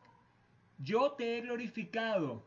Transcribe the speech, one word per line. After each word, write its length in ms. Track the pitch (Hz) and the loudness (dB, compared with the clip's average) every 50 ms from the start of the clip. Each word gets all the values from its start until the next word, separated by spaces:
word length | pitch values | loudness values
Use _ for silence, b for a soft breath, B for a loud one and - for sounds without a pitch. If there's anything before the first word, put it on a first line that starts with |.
| - - - - - _ _ _ _ _ _ _ _ _ _ - | -20 -20 -20 -20 -20 _ _ _ _ _ _ _ _ _ _ -10
"Yo 320 | 135 135 208 233 269 285 | -4 0 4 4 4 4
te 260 | 294 - 240 233 233 | 2 0 -2 0 0
he 40 | 233 | -2
glorificado 1000 | 233 247 240 233 247 196 - 226 190 - - 226 226 226 214 180 156 131 113 110 - | -2 -2 -4 -2 -4 -4 -4 -6 -6 -4 -2 -2 0 2 2 2 2 0 -2 -6 -10